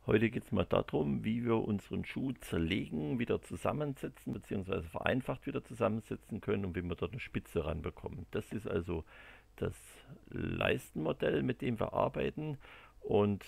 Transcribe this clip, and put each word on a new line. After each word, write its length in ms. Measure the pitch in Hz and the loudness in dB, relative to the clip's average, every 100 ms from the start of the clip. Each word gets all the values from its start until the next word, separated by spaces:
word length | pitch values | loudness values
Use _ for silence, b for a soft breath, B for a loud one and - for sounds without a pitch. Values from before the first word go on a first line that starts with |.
Heute 260 | - 110 113 | 6 6 6
geht's 200 | 110 - | 0 -2
mal 140 | 98 | 0
darum, 580 | 92 95 - 143 147 131 | 4 2 2 0 0 0
wie 220 | 110 117 | 0 0
wir 140 | 117 113 | 2 2
unseren 460 | - 101 - 95 | 4 0 0 -4
Schuh 280 | - - 135 | -4 -2 -2
zerlegen, 880 | 127 - 87 82 98 147 156 151 131 | -4 -2 0 2 2 0 -4 -2 -2
wieder 200 | 120 98 | 0 0
zusammensetzen, 920 | - 90 98 131 151 139 - - - | 0 -2 0 0 -2 -4 -8 -8 -8
beziehungsweise 560 | - - 101 92 92 82 | -8 -4 -4 -2 -2 -2
vereinfacht 580 | - - 117 127 131 - | -2 2 2 0 -6 -4
wieder 160 | 135 | -6
zusammensetzen 800 | - 117 107 110 - 113 - 110 | -6 2 2 2 -4 -10 -6 -6
können 240 | - 101 | 0 0
und 100 | 98 | 0
wie 80 | 87 | -2
wir 140 | 87 87 | -2 -2
dort 160 | 87 | -4
eine 80 | 127 | -6
Spitze 440 | - 113 - - | -4 -4 -2 -2
ranbekommen. 640 | 78 80 78 - - - - | 0 -2 -4 -6 -10 -8 -4
Das 200 | - - | -4 -4
ist 140 | 113 98 | -6 0
also 380 | 95 90 82 - B B B B | 0 0 -4 -4 B B B B
das 220 | - 92 - - - - - - | -4 -4 -4 -16 -20 -18 -18 -10
Leistenmodell, 1160 | - - - - 127 - - 156 - - 151 | -4 -2 2 2 2 -2 -4 -2 0 2 2
mit 180 | 131 123 | 0 0
dem 160 | 127 113 | -2 -2
wir 140 | - | -2
arbeiten. 680 | - - 147 135 - 156 143 B B B B | 2 0 2 -2 -2 -6 -6 B B B B
Und 440 | - 104 104 101 | 2 4 4 2